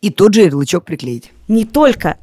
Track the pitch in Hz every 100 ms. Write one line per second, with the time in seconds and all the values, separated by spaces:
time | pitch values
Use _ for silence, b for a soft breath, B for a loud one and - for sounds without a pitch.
0 | 208 - 214 214 185 143 139 175 - 160
1 | 127 120 - _ - 220 220 294 294 -
2 | 165 -